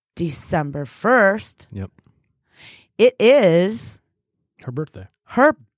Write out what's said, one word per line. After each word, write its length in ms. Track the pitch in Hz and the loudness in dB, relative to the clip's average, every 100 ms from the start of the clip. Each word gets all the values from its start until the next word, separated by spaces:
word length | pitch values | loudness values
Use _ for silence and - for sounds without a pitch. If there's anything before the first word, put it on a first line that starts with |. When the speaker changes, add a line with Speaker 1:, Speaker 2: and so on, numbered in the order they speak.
| _ - | _ -10
Speaker 1:
December 680 | 170 143 - 170 143 139 139 | -8 -8 -6 -4 -6 -8 -12
first. 800 | - 214 254 196 208 - - - | -6 -2 2 2 0 -8 -20 -18
Speaker 2:
Yep. 180 | 101 95 _ _ _ _ _ _ _ - - _ - | -14 -14 _ _ _ _ _ _ _ -20 -20 _ 2
Speaker 1:
It 160 | 240 - | 2 4
is 840 | 220 277 190 170 185 226 - - _ _ _ _ _ _ | 4 6 4 4 0 -4 -14 -20 _ _ _ _ _ _
Speaker 2:
Her 100 | 131 | -14
birthday. 360 | 127 156 107 92 _ | -10 -12 -14 -20 _
Speaker 1:
her 320 | _ - 285 - _ | _ 0 0 0 _